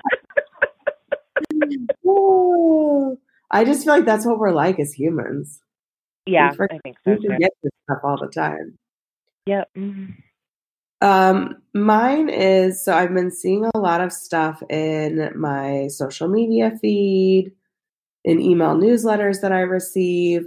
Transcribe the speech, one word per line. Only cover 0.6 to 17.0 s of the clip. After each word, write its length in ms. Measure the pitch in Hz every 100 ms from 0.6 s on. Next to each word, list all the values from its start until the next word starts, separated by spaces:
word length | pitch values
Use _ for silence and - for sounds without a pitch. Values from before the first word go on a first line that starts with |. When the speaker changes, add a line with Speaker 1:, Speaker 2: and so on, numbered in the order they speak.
| - - - - - - _ - 311 302
Speaker 1:
<laughs> 1500 | 302 285 240 - 359 392 392 381 359 349 330 311 302 285 269 262 _ _ -
I 140 | 196
just 200 | 233 285
feel 80 | 311
like 100 | 294 226
that's 180 | 214 233
what 120 | 220
we're 140 | 214
like 260 | 160 160 185
as 120 | 147
humans. 680 | - 147 160 - 139 147 - _ _ _ _ _ _ -
Speaker 2:
Yeah, 240 | 175 143
Speaker 1:
We 60 | 143
for-, 160 | 196
Speaker 2:
I 60 | 156
think 180 | 135 120
so, 80 | 185
Speaker 1:
we 40 | 208
Speaker 2:
too. 100 | 214
Speaker 1:
forget 180 | 196 185 -
this 100 | 143 -
stuff 140 | - 135
all 120 | 139 139
the 80 | 139
time. 500 | 160 156 151 156 - _ _ _ _ _ _ -
Speaker 2:
Yep. 220 | 196 - 185
Mm-hmm. 340 | 202 196 190 - _ _ _ _ _ _ _ - 202
Speaker 1:
Um, 500 | 190 185 190 - - _
mine 540 | 202 208 214 240 285 311
is, 560 | - 190 190 185 185
so 100 | -
I've 180 | 170 180
been 200 | 185 180
seeing 340 | 175 180 196 220
a 40 | 220
lot 220 | 190 170
of 120 | 180
stuff 500 | - - 165 156 151 -
in 600 | 156 156 156 151 156 151
my 540 | - 147 139 139 139 139
social 400 | 139 135 - 165
media 440 | 208 226 226 220 220
feed, 720 | 214 208